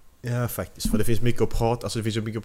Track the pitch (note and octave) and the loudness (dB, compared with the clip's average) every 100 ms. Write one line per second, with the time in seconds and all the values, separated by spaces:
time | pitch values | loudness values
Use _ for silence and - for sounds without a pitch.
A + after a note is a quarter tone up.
0 | - - B2 A#2+ A#2+ - - - A2 A2 | -20 -14 -8 -4 -4 -6 -10 -6 0 2
1 | G#2 A2+ A#2+ A2+ A2 - A2+ A#2+ G2+ A#2 | 4 4 4 4 2 2 0 0 -4 -4
2 | A2 A2 A2 G#2+ | -4 -4 -4 -8